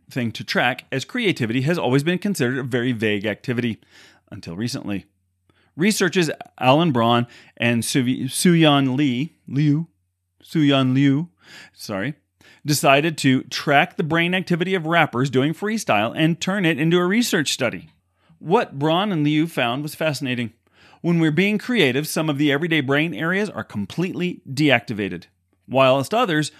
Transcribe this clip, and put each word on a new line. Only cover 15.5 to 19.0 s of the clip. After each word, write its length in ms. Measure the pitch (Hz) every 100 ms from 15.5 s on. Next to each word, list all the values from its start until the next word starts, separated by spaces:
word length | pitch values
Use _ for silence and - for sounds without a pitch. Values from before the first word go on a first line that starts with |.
freestyle 580 | 165 208 220 - 107 110
and 280 | - 160 170
turn 240 | - 196 175
it 120 | 165
into 200 | 160 175
a 80 | 175
research 480 | 214 233 190 143
study. 380 | - 120 92 - _ _ _ _ _
What 380 | 147 208 214 139
Braun 360 | 151 165